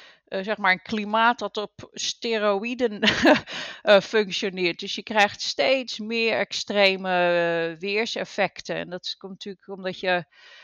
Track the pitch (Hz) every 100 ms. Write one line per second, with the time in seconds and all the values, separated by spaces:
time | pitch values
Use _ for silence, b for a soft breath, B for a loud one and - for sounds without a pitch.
0 | B B _ 190 190 208 196 185 - 220
1 | 202 220 226 240 202 220 208 - - -
2 | - - 240 226 208 196 233 247 240 202
3 | 208 - 269 285 - - - - - 196
4 | - 220 196 175 202 185 175 170 196 -
5 | - 214 202 - - - 277 269 233 -
6 | 214 233 226 - 196 - - 202 196 190
7 | 185 180 175 175 170 170 165 160 196 208
8 | 233 - 180 - 190 - - 165 170 180
9 | - - 190 190 208 180 - 196 185 185
10 | 185 180 - B B B